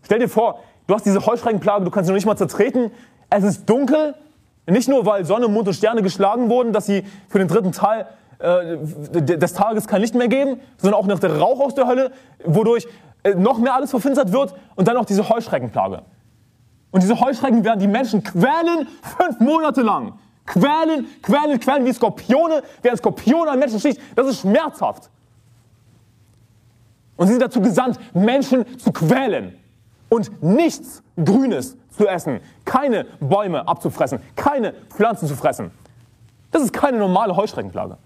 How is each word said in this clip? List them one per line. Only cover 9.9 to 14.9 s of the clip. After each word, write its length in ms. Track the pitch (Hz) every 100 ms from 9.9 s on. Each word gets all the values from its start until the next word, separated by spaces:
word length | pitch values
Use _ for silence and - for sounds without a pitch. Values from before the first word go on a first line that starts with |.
| 196
Licht 140 | 226 240
mehr 140 | 233
geben, 300 | 262 277 254 - _
sondern 220 | 190 208
auch 60 | 196
noch 140 | 190
der 180 | 180 151
Rauch 220 | - 262
aus 160 | 269 269
der 120 | 247
Hölle, 240 | 262 262 - - _ -
wodurch, 420 | 165 220 233 - - - _
äh, 120 | 202 185
noch 220 | 202 233
mehr 160 | 240
alles 160 | 262 277
verfinstert 420 | 247 277 277 294
wird 240 | 254 277 - - -
und 120 |
dann 80 | 190